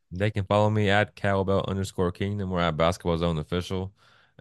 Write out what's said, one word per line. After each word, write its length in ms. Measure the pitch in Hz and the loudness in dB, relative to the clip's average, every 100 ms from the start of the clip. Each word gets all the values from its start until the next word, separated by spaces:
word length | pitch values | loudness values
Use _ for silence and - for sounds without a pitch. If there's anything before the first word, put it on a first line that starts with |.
| _ | _
They 200 | 90 104 | -4 -2
can 140 | 104 95 | -2 2
follow 240 | 104 107 | 4 4
me 200 | 107 101 | 2 2
at 260 | 101 104 - | 2 2 -2
cowbell 480 | 101 98 95 98 - | -2 0 2 0 0
underscore 440 | 95 92 - 87 | -4 -4 -2 -4
kingdom 400 | - 98 101 92 | -2 -6 -4 -4
or 80 | 90 | 0
at 180 | 85 78 | 0 2
basketball 400 | 82 92 87 82 | 0 0 -2 0
zone 200 | 85 80 | 0 -2
official. 560 | 76 90 - 95 95 - _ _ _ _ | -4 -4 -4 -6 -8 -14 _ _ _ _